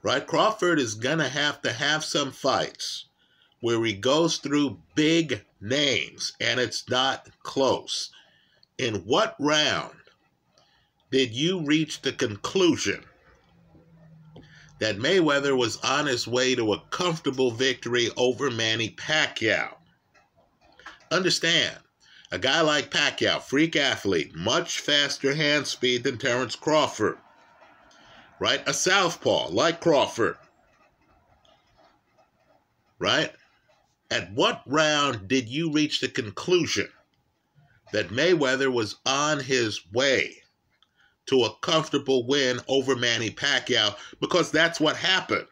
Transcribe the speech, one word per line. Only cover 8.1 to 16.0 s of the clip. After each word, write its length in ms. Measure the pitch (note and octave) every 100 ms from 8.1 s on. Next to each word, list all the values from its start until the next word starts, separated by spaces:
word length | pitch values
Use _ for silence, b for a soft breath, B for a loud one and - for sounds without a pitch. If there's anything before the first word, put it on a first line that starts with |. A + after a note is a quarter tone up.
| b b b b b b -
In 260 | B2+ G#2
what 320 | G2+ D#3 A3 -
round 580 | C#3+ D3+ C#3+ F2+ A#1+ - - _ _ _ _ _ b b b b _
did 240 | C3 B2+
you 300 | A2+ D#3+ F#3+
reach 360 | D3 D3+ D3+ -
the 120 | C3+
conclusion 920 | B2 A#2+ G#2 - G3 F3+ A#2 G2 - - _ _ _ _ _ _ - _ - - - - - B B B -
that 200 | A2 G2+
Mayweather 580 | C3 F#3+ D#3 C#3+ C#3+ C3
was 220 | A#2 -
on 260 | A#2+ C3+